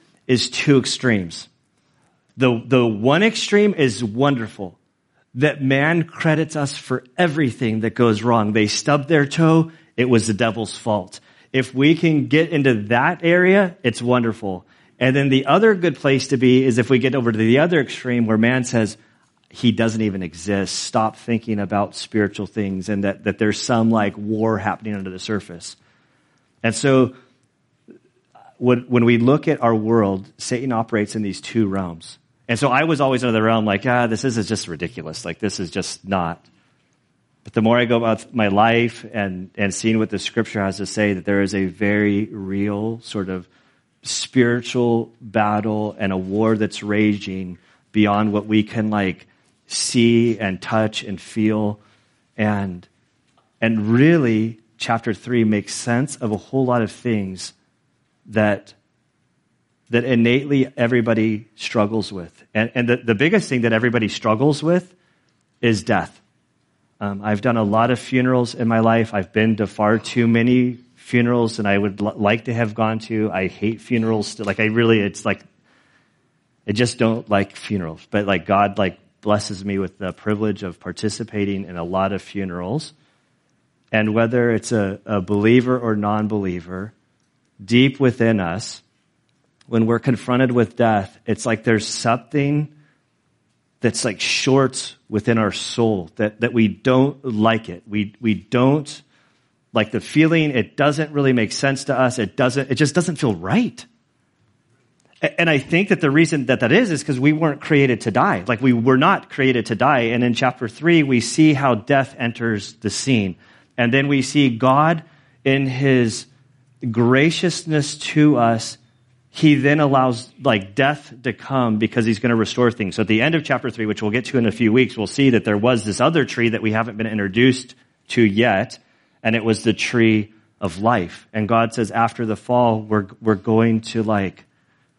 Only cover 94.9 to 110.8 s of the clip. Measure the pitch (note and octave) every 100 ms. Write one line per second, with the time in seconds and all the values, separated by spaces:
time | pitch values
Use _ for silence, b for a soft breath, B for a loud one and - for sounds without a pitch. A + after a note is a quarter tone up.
94.9 | - _ G#2+ B2 A2+ G#2+ - - - A2+
95.9 | G2+ D#2+ - G#2+ - A#2+ A#2+ A2 F#2 C3+
96.9 | B2+ C3+ C#3 C3+ G#2+ A2 A2+ - F2+ -
97.9 | G#2 G#2 - A#2 G2 F#2+ B2 C3 D3 C#3+
98.9 | - _ _ _ _ _ _ _ A#2 G#2
99.9 | G#2+ - D3 D#3+ E3 D3+ B2+ G2+ - C#3+
100.9 | C#3+ D3+ D3 C3+ B2+ G#2+ - C#3 C#3 -
101.9 | B2+ B2+ B2 G2 - B2+ B2+ C3 B2 D3
102.9 | F#3 F3 D3+ C3 F2+ F#2 F#3+ A#3+ - -
103.9 | _ _ _ _ _ _ _ _ _ _
104.9 | _ _ _ D3+ - E3+ D3 - E3 G3+
105.9 | F3 D3 D3 D#3+ D#3 B2 B2 A#2 F3 A#3+
106.9 | D3+ - B2+ C#3+ D#3 D#3+ C#3+ - D3+ C3+
107.9 | A2+ A#2 G#2 A#2+ A2 F2+ A#2 C3 A#2+ A#2+
108.9 | C3 E3 F#3+ - - C3 A#2+ G#2+ G#2+ C3
109.9 | C#3 A#2 A#2+ B2 A2+ C3 - A2+ -